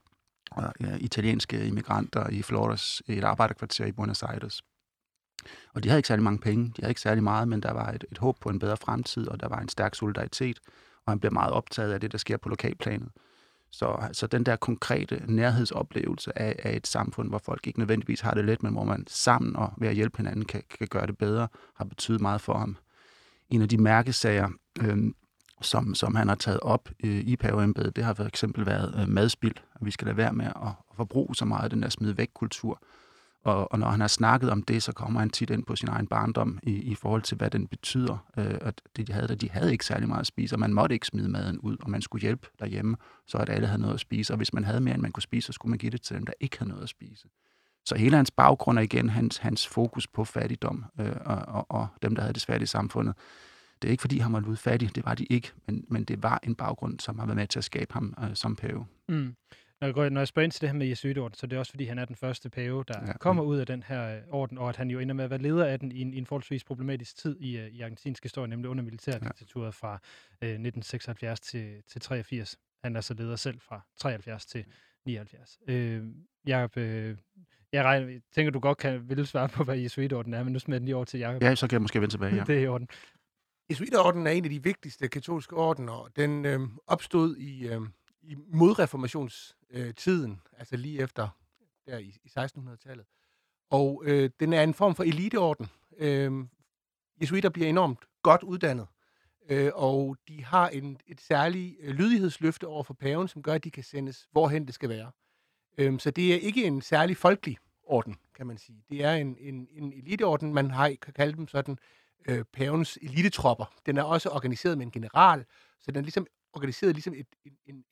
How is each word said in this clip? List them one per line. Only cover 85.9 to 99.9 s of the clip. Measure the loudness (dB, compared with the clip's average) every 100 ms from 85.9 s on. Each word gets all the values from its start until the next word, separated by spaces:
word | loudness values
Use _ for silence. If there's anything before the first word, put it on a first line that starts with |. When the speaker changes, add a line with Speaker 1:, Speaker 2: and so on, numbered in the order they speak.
| -10 -10 -2
Speaker 3:
Den, | 0 0 0
øhm, | -2 -4 -8 -2
opstod | -2 2 2 2 0
i, | -10 -10 -6
øhm, | -6 -8 -14 _ _
i | -18 -18
modreformations-, | -2 6 6 8 2 0 -6 -4 -8 -10 -20 _ _
øh, | -10 -10
tiden, | -4 0 0 -2 -8 _ -20
altså | -10 -8
lige | -8 -6
efter, | -6 -4 -8 -8 _ _ _ _ -14
der | -14
i, | -14 -20
i | _
sekstenhundrede-tallet. | -8 -8 -8 -16 -18 -20 -20 -20 _ _ _ _ _ 0
Og, | 4 4 0 2
øh, | 4 4 2
den | 2
er | 4
en | 4
form | 6 4 4
for |
eliteorden. | 0 2 0 2 2 0 -6 _ _ -2
Øhm, | 2 2 2 -2 -8 _ _ _ _ _ _ -4
jesuiter | 0 2 2
bliver | 2 2
enormt | 4 4 0 -10 _
godt | 6 6
uddannet, | 6 -2 0 0 -6 _ _ _ _ _ -2
øh, | 2 2 2
og | 2